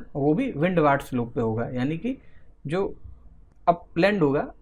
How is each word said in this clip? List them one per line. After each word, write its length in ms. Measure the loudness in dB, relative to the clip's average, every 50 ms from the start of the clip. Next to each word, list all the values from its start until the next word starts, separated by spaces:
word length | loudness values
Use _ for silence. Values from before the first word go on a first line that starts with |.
| -4 -6 -6
वो 180 | -2 0 2 2
भी 180 | 2 0 -2
विंडवार्ड 500 | -2 0 0 0 2 4 4 4 4 2
स्लोप 320 | 0 -2 -4 -2 -2 -2 -2
पे 60 | -2
होगा, 260 | -2 0 0 -2 -4 -4
यानी 280 | -4 -2 -2 -2 -2 -4
कि 200 | -4 -6 -6 -8 -10 -20 -20 -20 -20 -20 -20 -14 -8 -6
जो 160 | -4 -2 -2 -4 -6 -10 -14 -16 -18 -18 -20 -20 -20 -20 -20 -20 -20 -2 2 2
अपलैंड 540 | 2 2 0 -6 0 2 4 4 4 4 4
होगा 280 | 2 2 2 -2 -4 -8 -10